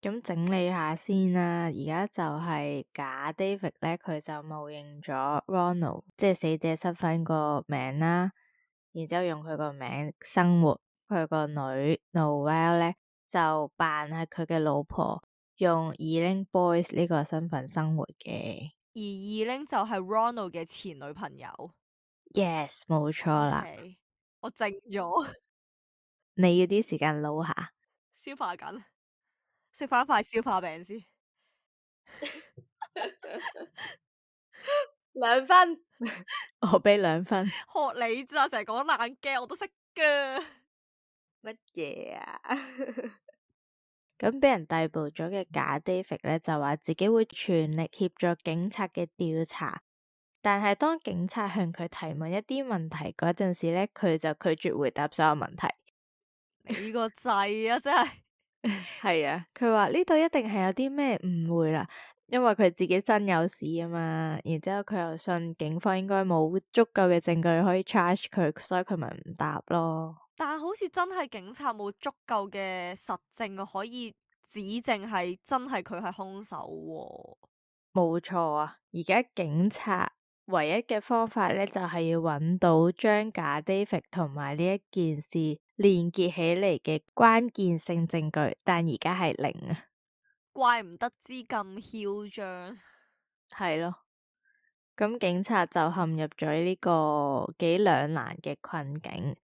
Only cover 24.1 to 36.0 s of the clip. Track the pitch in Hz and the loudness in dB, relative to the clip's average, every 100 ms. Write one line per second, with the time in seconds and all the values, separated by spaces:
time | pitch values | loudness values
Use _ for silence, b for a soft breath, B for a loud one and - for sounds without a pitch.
24.1 | _ _ _ 226 - 214 196 247 202 175 | _ _ _ -14 -6 -6 -6 -8 -6 0
25.1 | 349 285 - _ _ _ _ _ _ _ | -2 -2 -12 _ _ _ _ _ _ _
26.1 | _ _ - 185 175 180 202 220 156 147 | _ _ 2 4 6 4 2 0 0 0
27.1 | 151 151 151 160 - 170 _ _ _ _ | 0 -4 -4 -4 -6 -8 _ _ _ _
28.1 | _ - 277 220 175 151 196 202 _ _ | _ -18 -8 -8 -8 -10 -14 -18 _ _
29.1 | _ _ _ _ _ _ - 277 240 269 | _ _ _ _ _ _ -12 0 0 2
30.1 | 247 - 220 240 190 180 160 175 220 185 | 2 2 -4 0 -2 -2 -10 -12 -16 -16
31.1 | _ _ _ _ _ _ _ _ _ _ | _ _ _ _ _ _ _ _ _ _
32.1 | - 285 311 - - - _ - - 403 | -14 -14 -14 -20 -20 -20 _ -14 -10 -10
33.1 | - - - - - 339 - - - _ | -10 -14 -10 -10 -12 -18 -14 -16 -16 _
34.1 | _ _ _ _ B B 587 539 _ _ | _ _ _ _ B B -2 -2 _ _
35.1 | - 240 247 262 370 359 330 _ _ | -2 4 4 8 8 8 2 _ _